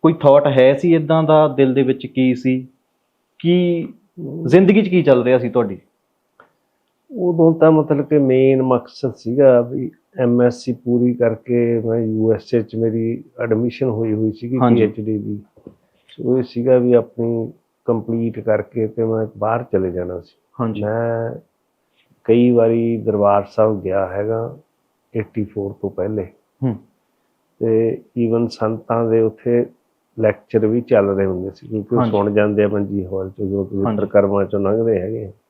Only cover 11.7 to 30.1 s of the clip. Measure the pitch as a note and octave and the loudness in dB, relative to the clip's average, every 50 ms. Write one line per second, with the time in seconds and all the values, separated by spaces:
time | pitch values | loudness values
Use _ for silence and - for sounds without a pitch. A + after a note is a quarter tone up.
11.7 | A#2 A2+ A2 A2+ A2+ A#2 A2+ A2 A2 A2 A2 A2 A2 G#2 - - - A#2+ A2 - | -2 -2 -2 -2 -4 -2 -2 -4 -2 -2 0 0 0 -2 -2 -2 -2 -2 -2 -2
12.7 | - A2+ A2+ A2+ A2 A2+ A2+ A2+ A#2 B2 - - _ - A#2 A#2 A2 A2 A#2+ B2 | -6 -4 -4 -2 -2 -2 -4 -4 -6 -8 -12 -18 _ -8 -4 -2 -2 0 -2 -4
13.7 | A#2+ - C3+ C3 A2 G#2+ A2+ A2+ G#2+ G#2+ A2 A2 G#2+ - A#2 A#2+ B2+ B2+ B2 A#2+ | -4 -4 -4 -4 -2 -2 -2 -4 -2 -2 -2 -4 -4 -6 -10 -6 -2 0 2 2
14.7 | A#2 A#2+ A2 G2+ G#2+ - G#2+ A2 A2 G#2 G#2 G#2 G#2 G2+ - _ _ _ _ - | 4 4 2 0 -2 -6 -6 -6 -6 -6 -6 -8 -10 -10 -12 _ _ _ _ -20
15.7 | - _ _ _ _ _ _ _ - - - B2 B2+ C3 B2 B2 - A#2+ A#2+ C3 | -20 _ _ _ _ _ _ _ -16 -8 -4 -2 -2 -2 -2 -4 -6 -4 2 2
16.7 | B2+ B2+ B2 B2 B2 A#2 A2+ - _ - A#2 A#2 A#2 A2+ A2+ A#2 - _ _ _ | 2 4 4 4 2 2 2 0 _ -6 -4 -4 -4 -4 -6 -8 -12 _ _ _
17.7 | _ _ _ - A#2+ A2+ G2+ A2 A#2 A#2 A#2 A#2 A2+ A#2 G#2+ A2+ G#2+ G#2 G#2 - | _ _ _ -4 -4 -4 -4 -6 -6 -4 -4 -4 -6 -6 -4 -2 -2 -2 -2 -6
18.7 | _ A#2+ A2 G#2+ - - A2+ A2+ A2+ A2 A2 G#2+ - G#2 G#2 A2 A2+ B2 B2 - | _ -4 -4 -4 -4 -4 -4 -2 -2 -4 -4 -6 -8 -6 -4 -4 -2 -4 -4 -2
19.7 | - F#2+ F#2+ F#2 E2+ F2+ F2 F2+ F2+ F2 E2+ _ _ _ _ _ _ - B2 A2+ | -2 -2 -2 -2 -4 -6 -8 -8 -10 -12 -14 _ _ _ _ _ _ -6 -6 -6
20.7 | A2 G#2 G#2 G#2 A2 A#2 A#2 A#2 A#2 A2+ A2+ A2+ B2 D#3 _ _ _ _ _ _ | -4 -6 -6 -4 -4 -4 -4 -4 -4 -6 -6 -8 -10 -12 _ _ _ _ _ _
21.7 | _ _ _ _ _ _ _ _ _ _ _ - A2+ A#2+ B2 B2 B2 A#2+ A#2 A2+ | _ _ _ _ _ _ _ _ _ _ _ 2 4 4 4 4 4 4 4 4
22.7 | A2+ A#2 A#2 A#2 A#2 A2 - A2+ G#2 G#2 G#2 G2+ G2+ G2+ G2+ - - - A2 A2 | 2 0 0 -2 -2 -2 -2 -2 0 2 2 2 2 2 0 -2 -2 0 0 0
23.7 | G#2+ G2 F#2+ F#2+ F#2 G2 F#2+ F2+ F#2 G2+ G#2 G#2+ A2+ A2+ A#2 - C3 C#3 _ _ | 0 -2 -4 -4 -4 -2 -4 -4 -4 -6 -4 -4 -4 -4 -6 -8 -10 -16 _ _
24.7 | _ _ _ _ _ _ _ _ _ A#2 G#2 - _ A2+ G#2 G2+ - G#2 G2 G2+ | _ _ _ _ _ _ _ _ _ -8 -8 -6 _ -8 -8 -6 -6 -8 -8 -8
25.7 | G2 _ - G2 - - F#2 G#2 G#2+ G#2 F#2 F2+ _ _ _ _ _ _ C3 C3 | -8 _ -10 -8 -6 -6 -6 -4 -4 -6 -8 -8 _ _ _ _ _ _ -4 -4
26.7 | A2 - - _ _ _ _ _ _ _ _ _ _ _ _ _ _ _ A2+ A2+ | -4 -6 -12 _ _ _ _ _ _ _ _ _ _ _ _ _ _ _ -2 0
27.7 | A2+ A2 A2+ A2+ - - - _ _ B2 A#2+ A2+ A2+ A#2 A#2+ A#2 - - A2 G#2+ | 0 2 0 0 -2 -6 -12 _ _ -4 -2 0 0 0 -2 -4 -4 -4 -4 -4
28.7 | A2+ A2 - _ A#2 A#2 A#2 A2+ A2+ A2+ A2+ A2 A2 _ - B2+ A#2+ A#2+ A#2+ - | -4 -6 -6 _ -2 -2 0 0 2 2 2 0 -2 _ -4 -2 0 0 -2 -4
29.7 | _ _ _ _ _ _ _ _ | _ _ _ _ _ _ _ _